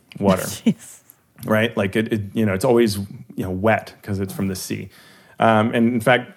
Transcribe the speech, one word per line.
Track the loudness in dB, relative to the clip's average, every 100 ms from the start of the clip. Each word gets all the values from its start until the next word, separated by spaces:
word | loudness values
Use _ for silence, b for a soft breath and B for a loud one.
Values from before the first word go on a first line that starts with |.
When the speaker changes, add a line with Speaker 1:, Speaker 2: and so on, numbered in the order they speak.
| _ -2
Speaker 1:
water, | 2 2
Speaker 2:
<laughs> |
Jeez. | 0 -4 -2 -2 -6 -20 _ _ _ -10 0
Speaker 1:
right? | 0 0 -2
Like, | -2 0
it, | -2
it, | -4 -4
you | -2 0
know, |
it's | 2 4
always, | 4 4 0
you | -8 -12 -16 -10
know, | -6
wet | -2 2 0 -2 -16
'cause | -8 -6
it's | -6
from | -4 -6
the | -6
sea. | -8 -10 -12 b b b b b
Um, | 2 4 2
and | 2 0
in | 2
fact, | 2 2 0